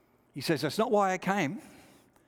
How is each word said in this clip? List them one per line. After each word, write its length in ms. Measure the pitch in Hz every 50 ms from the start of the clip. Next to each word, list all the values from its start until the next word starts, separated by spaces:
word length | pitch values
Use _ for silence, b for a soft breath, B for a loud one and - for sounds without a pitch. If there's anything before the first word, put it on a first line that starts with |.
| _ _ _ _ _ _ -
He 60 | 143
says, 220 | - - 160 131 147
"That's 160 | 147 - -
not 120 | 220 -
why 220 | 214 208 196 190 185
I 60 | 185
came." 420 | - 190 196 208 160 135 190 269 - B B B B B B B B B B B B